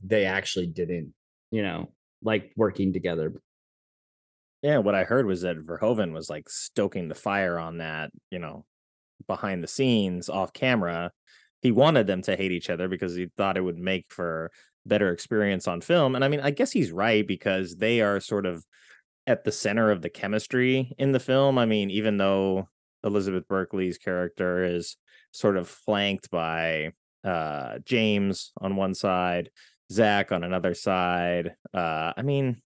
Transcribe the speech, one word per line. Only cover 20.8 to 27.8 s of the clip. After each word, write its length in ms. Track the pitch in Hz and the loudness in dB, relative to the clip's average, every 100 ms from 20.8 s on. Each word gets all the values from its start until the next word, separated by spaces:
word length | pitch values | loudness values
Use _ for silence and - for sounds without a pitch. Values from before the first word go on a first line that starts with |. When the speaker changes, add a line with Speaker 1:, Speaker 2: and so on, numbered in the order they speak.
| 127 - | 0 -2
Speaker 2:
in 160 | 139 | 0
the 80 | 131 | 0
film. 360 | - 131 139 131 | 2 4 4 4
I 80 | 117 | 2
mean, 240 | 107 98 | 2 0
even 280 | 98 107 101 | 0 0 2
though 500 | 98 98 98 95 92 _ _ _ 104 | 4 4 2 0 -4 _ _ _ -2
Elizabeth 420 | 101 98 92 - | 0 0 -2 -2
Berkley's 500 | 95 92 98 92 85 | -2 -2 -2 -2 -2
character 680 | - 90 90 - 90 90 90 | -4 -2 -4 -2 -2 0 0
is 320 | 87 85 - _ - _ | -2 -4 -12 _ -20 _
sort 240 | - 107 95 | -2 0 2
of 140 | 87 | -2
flanked 600 | - - 101 101 95 - | -8 -2 0 0 -2 -4
by, 600 | 87 82 82 82 80 78 - _ _ | -4 -2 -2 -2 -2 -4 -8 _ _
uh, 560 | 98 85 78 73 64 52 | -4 -2 -2 -4 -8 -10